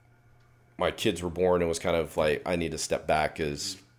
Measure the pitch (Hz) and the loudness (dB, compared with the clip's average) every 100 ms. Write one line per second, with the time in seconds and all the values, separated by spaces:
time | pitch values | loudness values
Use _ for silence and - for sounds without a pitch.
0 | _ _ _ - _ _ _ - 87 - | _ _ _ -20 _ _ _ -4 -2 0
1 | 113 82 87 82 90 90 82 80 90 85 | 0 0 -2 0 4 4 2 0 0 0
2 | 78 - 78 73 - 87 82 76 - 78 | 0 0 2 2 0 -2 -2 -4 -2 -2
3 | - 78 76 - 78 71 - - - | 0 2 0 -2 -4 -4 -8 -10 -16